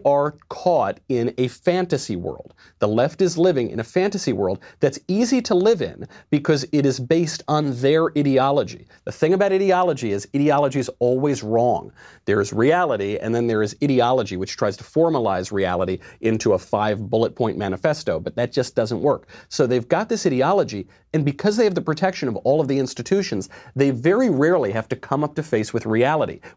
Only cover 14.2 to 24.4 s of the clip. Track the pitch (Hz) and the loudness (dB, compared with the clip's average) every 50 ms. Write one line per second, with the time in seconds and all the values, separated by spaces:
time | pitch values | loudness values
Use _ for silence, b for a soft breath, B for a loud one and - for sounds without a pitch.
14.2 | 110 107 98 90 95 - - - 117 104 95 - - - - 156 165 165 160 131 | 0 -2 -4 -6 -6 -8 -4 -2 -2 -2 -2 -4 -12 -6 0 0 2 2 2 0
15.2 | 113 104 95 92 92 - 104 98 95 87 87 87 92 92 92 90 B B B B | 0 0 -2 -2 -4 -4 -2 -2 0 0 0 0 -2 -2 -4 -6 B B B B
16.2 | - 110 110 110 - 113 98 90 - - - 104 107 107 104 104 107 - 113 110 | -2 0 0 2 2 2 2 2 0 -2 -2 0 0 0 -2 -4 -4 -2 0 0
17.2 | 117 - - - 120 110 - - 101 95 95 - - 156 147 - - - 85 78 | 0 0 0 -2 -2 -2 -2 -2 -4 -4 -4 -2 0 -2 -2 0 -2 -4 -4 -4
18.2 | 85 85 - 117 123 120 - 143 123 - - 123 113 110 120 98 107 147 135 - | -4 -6 -4 -4 -4 -2 -2 -2 -4 -2 -2 -2 -2 -2 -2 0 0 0 0 0
19.2 | - B B B B B - - 143 117 127 123 117 - 170 175 214 - 226 208 | -4 B B B B B -2 0 2 2 2 0 0 0 -2 -2 0 -2 -4 -2
20.2 | - 175 135 127 131 160 196 196 151 - 110 101 92 b b b b b - 156 | 0 0 0 2 2 2 2 2 0 0 -4 -8 -10 b b b b b -4 -2
21.2 | 143 143 139 - - 208 208 226 226 208 180 175 - - 156 156 190 185 185 - | -2 -2 -2 0 -2 0 2 2 2 2 0 0 -2 -2 -2 -2 -2 -2 -2 -2
22.2 | 151 127 107 - - 120 139 160 151 131 139 139 131 123 - - 120 - 190 202 | -4 -4 -6 -2 0 0 2 2 0 0 0 -2 -2 -4 -6 -10 -4 0 0 0
23.2 | 185 - 113 98 - B B B B B B 131 139 139 135 117 123 165 196 240 | 0 -2 -4 -6 -6 B B B B B B 0 2 2 2 2 0 2 2 4
24.2 | 262 233 151 131 | 2 2 2 2